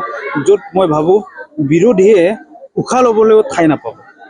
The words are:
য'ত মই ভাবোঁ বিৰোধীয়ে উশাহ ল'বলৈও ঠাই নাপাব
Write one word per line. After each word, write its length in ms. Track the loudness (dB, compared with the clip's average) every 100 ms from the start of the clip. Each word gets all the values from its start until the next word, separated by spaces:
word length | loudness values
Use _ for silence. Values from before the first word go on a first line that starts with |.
| -2 -10 -8 -4 0
য'ত 140 | -2 -2
মই 120 | -2 -2
ভাবোঁ 320 | 0 0 0 -2 -16 -16 -8
বিৰোধীয়ে 600 | -2 2 2 2 4 4 2 -2 -12 -20 -12 -10
উশাহ 240 | -4 0
ল'বলৈও 400 | 0 2 2 2
ঠাই 240 | 2 -2 0
নাপাব 280 | -2 -6 -16 -20 _